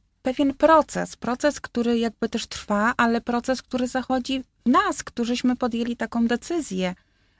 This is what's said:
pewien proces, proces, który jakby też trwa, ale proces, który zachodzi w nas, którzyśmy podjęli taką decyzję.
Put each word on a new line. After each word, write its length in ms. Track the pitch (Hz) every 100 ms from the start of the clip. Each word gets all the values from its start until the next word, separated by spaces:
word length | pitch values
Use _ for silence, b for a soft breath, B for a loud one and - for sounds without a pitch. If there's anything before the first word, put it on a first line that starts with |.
| _ _
pewien 320 | 254 262 277
proces, 640 | 285 302 320 285 180 175 -
proces, 440 | 233 247 294 -
który 380 | - 240 233 233
jakby 300 | 226 - 226
też 180 | 220 -
trwa, 480 | - - 202 220 247
ale 240 | 233 233
proces, 420 | 240 240 254 254
który 260 | - 247 247
zachodzi 540 | 262 - 262 254 262 - _ 233
w 20 |
nas, 320 | 330 392 -
którzyśmy 540 | - - 233 247 247 254
podjęli 400 | 247 233 240 240
taką 300 | 226 233 233
decyzję. 680 | 240 - 339 269 185 180 185 b b b